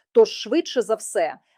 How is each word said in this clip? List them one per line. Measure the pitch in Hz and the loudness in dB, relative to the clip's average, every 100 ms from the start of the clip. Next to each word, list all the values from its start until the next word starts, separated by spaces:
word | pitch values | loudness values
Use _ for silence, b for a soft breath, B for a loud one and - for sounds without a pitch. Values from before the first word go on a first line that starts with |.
| _ | _
Тож, | 233 220 | 4 4
швидше | - 214 311 339 262 | 2 -4 -2 -2 -4
за | 196 | -2
все, | 220 - 202 156 135 _ | -4 -4 -2 -2 -4 _